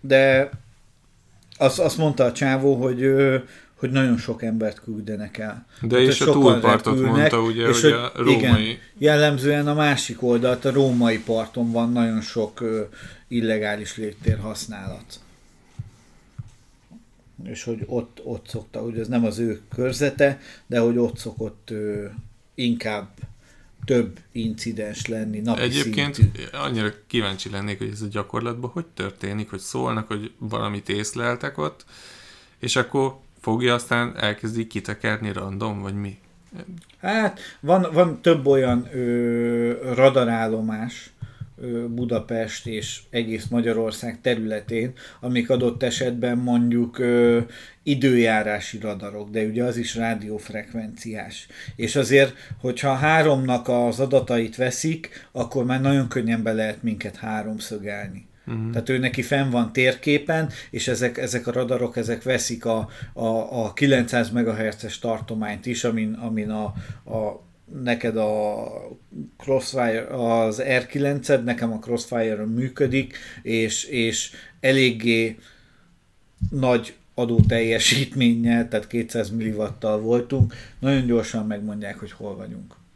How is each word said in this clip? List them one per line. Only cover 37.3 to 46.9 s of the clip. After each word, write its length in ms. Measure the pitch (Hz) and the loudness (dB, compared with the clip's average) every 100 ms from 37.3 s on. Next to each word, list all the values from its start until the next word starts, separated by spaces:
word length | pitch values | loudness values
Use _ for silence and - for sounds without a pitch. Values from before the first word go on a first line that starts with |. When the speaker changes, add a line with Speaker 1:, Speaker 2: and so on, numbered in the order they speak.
| - - - | -4 -18 -8
Speaker 1:
van, 280 | 143 190 175 | 2 4 4
van 280 | 160 175 135 | 4 4 4
több 240 | 170 160 | 4 6
olyan, 420 | 139 135 127 123 123 | 6 4 6 2 0
ö, 1000 | 127 120 120 120 120 117 120 120 120 127 | -4 0 2 2 2 2 2 0 -2 -2
radarállomás, 1160 | 123 135 131 117 113 113 110 110 107 117 - - _ - - - - | 6 6 6 2 2 0 -2 -2 -4 -8 -10 -20 _ -16 -14 -16 -12
ö, 260 | 123 117 120 | -6 -6 -4
Budapest 800 | 117 120 117 - 113 110 - 117 | -4 -2 -2 -2 -4 -4 -6 -8
és 340 | 110 - - - | -6 -8 -12 -4
egész 380 | 120 113 110 - | -4 -2 -4 -2
Magyarország 760 | 120 117 113 113 107 120 117 | 0 2 0 -2 -4 -10 -4
területén, 720 | 127 113 110 107 - 117 123 127 - - | -2 0 -2 -6 -4 -4 -4 -8 -20 -10
amik 300 | 123 123 117 | -2 -2 2
adott 340 | 127 123 117 | 2 2 0
esetben 540 | 123 - 127 120 123 120 | -2 0 -2 -2 0 0
mondjuk, 600 | 123 120 120 120 117 | 2 4 4 2 0